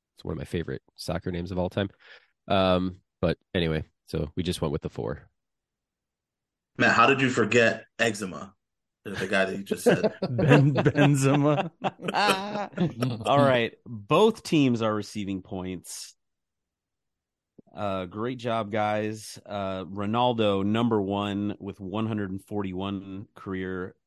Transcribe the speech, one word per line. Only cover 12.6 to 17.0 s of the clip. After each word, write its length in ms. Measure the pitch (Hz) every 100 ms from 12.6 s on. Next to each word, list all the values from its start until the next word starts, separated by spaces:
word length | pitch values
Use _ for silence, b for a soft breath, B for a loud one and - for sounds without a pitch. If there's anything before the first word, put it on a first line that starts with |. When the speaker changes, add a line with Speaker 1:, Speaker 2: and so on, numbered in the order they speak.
| 202 - 170 110 123 110 104
Speaker 4:
All 120 | 143
right. 360 | 139 123 113 - -
Both 560 | 113 101 156 220 -
teams 400 | - 160 131 117
are 100 | 110
receiving 480 | 107 101 107 98 95
points. 760 | - 95 92 90 - - - - _ _ _ _ _ _ _ _